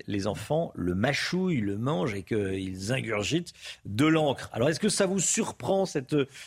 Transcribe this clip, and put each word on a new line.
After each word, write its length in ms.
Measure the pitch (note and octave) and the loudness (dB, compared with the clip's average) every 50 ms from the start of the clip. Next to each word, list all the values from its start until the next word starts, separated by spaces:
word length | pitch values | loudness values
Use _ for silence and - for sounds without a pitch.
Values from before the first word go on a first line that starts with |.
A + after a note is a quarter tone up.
| - | -6
les 220 | - G2+ G2+ F#2+ G#2 | -4 -4 -2 -2 -2
enfants 440 | G2 - G#2+ - D3 D#3+ E3+ - - | -2 -4 -2 -2 0 0 0 -2 -4
le 180 | - F2 F2+ F2+ | -2 -2 0 0
mâchouillent, 680 | F#2+ G#2+ C#3 C#3 - - - - F#3 F#3 F#3 E3 B2 | 2 2 2 2 0 0 -2 0 0 0 2 2 0
le 160 | G#2 G2+ G2+ G#2+ | 0 0 -2 -2
mangent 360 | A#2 C#3 D#3+ F3+ F3 C3 G2+ | -2 0 0 0 0 -2 -2
et 80 | G2+ | -4
qu'ils 680 | F#2 - A#2+ G#2+ G2+ F#2+ F#2+ G2 F#2+ F#2 F#2 F#2 F#2+ G#2 | -4 -2 0 0 0 0 -2 -2 -4 -4 -6 -4 -2 -2
ingurgitent 600 | C3 C3 A2+ A2 A2 G#2 G2+ F#2+ C3+ F3 F3 - - - - - - - - | -2 -2 -2 -2 -2 -2 0 0 0 0 -2 -4 -10 -16 -16 -16 -16 -14 -10
de 200 | - G2 A2 D3 | -4 2 4 4
l'encre. 460 | D#3+ D#3+ D#3+ D#3 C#3+ B2 - - - - | 6 6 4 4 2 0 -2 -4 -6 -2
Alors, 160 | A2+ A#2+ D#3 | 0 2 2
est-ce 100 | D#3+ - | 2 2
que 100 | G#3 G#3+ | 2 2
ça 180 | - - G3+ F3+ | 2 2 2 2
vous 120 | G3 G3 | 2 2
surprend, 680 | - - - - G3+ - - - B2 - G3 F#3+ F#3+ - | 0 2 2 0 0 -2 -6 -4 -2 0 2 2 2 0
cette 280 | - D3+ B2+ - D3+ D3 C3+ - - - - | -2 -4 -2 0 2 2 2 0 -4 -12 -20